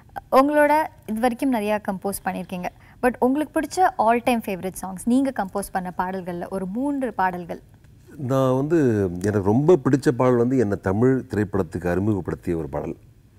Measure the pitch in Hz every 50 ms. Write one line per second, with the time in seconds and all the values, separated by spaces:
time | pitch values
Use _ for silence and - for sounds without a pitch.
0 | - - - - - - - 262 277 294 302 294 294 285 294 311 311 - - -
1 | - - 220 220 233 254 240 - 294 269 247 220 208 208 214 208 - - 190 185
2 | - 202 190 - - 190 185 185 180 - 190 180 180 - - - - - - -
3 | - 254 226 - 233 254 269 302 302 - - 320 285 - - 370 370 339 - -
4 | 214 220 233 240 240 269 240 226 - 220 190 170 180 190 175 - - 185 190 180
5 | - 233 240 269 277 277 262 - 196 190 - 202 196 - - 190 180 180 175 -
6 | 185 185 185 190 175 180 175 175 180 - 190 190 190 185 196 240 269 294 285 277
7 | 262 226 - - 185 185 175 180 175 165 180 - - - - - _ - - -
8 | - - - - 139 117 135 135 131 131 127 131 139 156 175 165 143 123 110 104
9 | 98 90 87 90 101 104 101 107 90 101 110 131 147 160 185 151 - 135 135 131
10 | - 151 127 117 127 127 127 120 117 123 135 127 110 101 98 92 - 95 98 107
11 | 123 131 135 123 - - 101 101 107 90 - 95 90 80 - 90 85 87 87 92
12 | 101 110 107 92 80 - 82 - - 90 85 80 78 69 71 73 76 82 - -
13 | - - - _ _ _ _